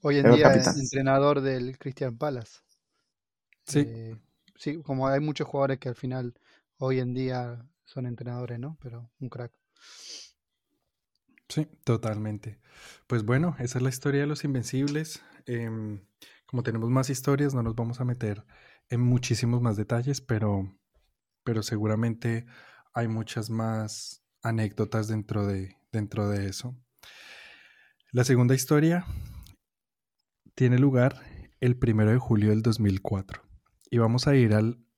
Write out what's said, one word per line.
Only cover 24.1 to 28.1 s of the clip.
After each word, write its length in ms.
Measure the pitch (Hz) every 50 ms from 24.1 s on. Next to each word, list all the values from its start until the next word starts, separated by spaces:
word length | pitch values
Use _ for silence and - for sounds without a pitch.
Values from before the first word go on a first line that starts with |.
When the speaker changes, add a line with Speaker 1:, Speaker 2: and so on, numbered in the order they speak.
| - _ _ _ _ _ _
Speaker 3:
anécdotas 680 | 113 113 110 110 104 - - 110 104 - 110 107 104
dentro 380 | 110 110 104 - 104 107 101
de, 300 | 101 98 95 95 92 - _ _ _ -
dentro 360 | 113 104 98 - 113 104 101
de 200 | 101 101 98 98
eso. 280 | 95 - - 123 127 123 _ _ _ _ - - - - - - - - - - - - - - _ _ _ _ _ _ _ _